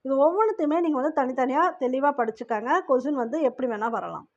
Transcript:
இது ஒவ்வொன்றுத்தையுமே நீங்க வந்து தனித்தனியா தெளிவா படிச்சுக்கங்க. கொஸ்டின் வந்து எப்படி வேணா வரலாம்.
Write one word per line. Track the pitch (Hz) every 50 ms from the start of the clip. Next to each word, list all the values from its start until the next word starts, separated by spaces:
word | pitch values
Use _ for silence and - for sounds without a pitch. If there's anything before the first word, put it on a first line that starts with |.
இது | _ 262 269
ஒவ்வொன்றுத்தையுமே | 269 277 311 349 403 453 427 440 440 320 294 302 339
நீங்க | 339 330 302 254
வந்து | 254 311 302 294
தனித்தனியா | 269 247 262 269 254 254 254 294 339 370 339 -
தெளிவா | 269 247 254 262 269 285 285 285
படிச்சுக்கங்க. | 240 220 220 - 233 - 233 208 214 247 302 370 370 -
கொஸ்டின் | 269 247 247 285 294 269 233
வந்து | 226 240 320
எப்படி | 311 254 247 - 254 240
வேணா | 226 208 214 233
வரலாம். | 226 202 175 170 165 165 - _ _